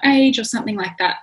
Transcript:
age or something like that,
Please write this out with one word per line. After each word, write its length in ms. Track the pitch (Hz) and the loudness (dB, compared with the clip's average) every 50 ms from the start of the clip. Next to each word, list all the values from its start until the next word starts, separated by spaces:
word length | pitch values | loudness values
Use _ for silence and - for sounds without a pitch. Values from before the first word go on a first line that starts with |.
| - | 2
age 340 | 277 277 269 269 269 254 233 | 2 4 6 4 4 2 0
or 60 | 220 | -4
something 320 | - - 226 - 220 208 202 | -4 -6 -6 -6 -6 -6 -6
like 200 | 175 175 175 - | -6 -8 -6 -4
that, 200 | 185 - - - | -4 -4 -4 -6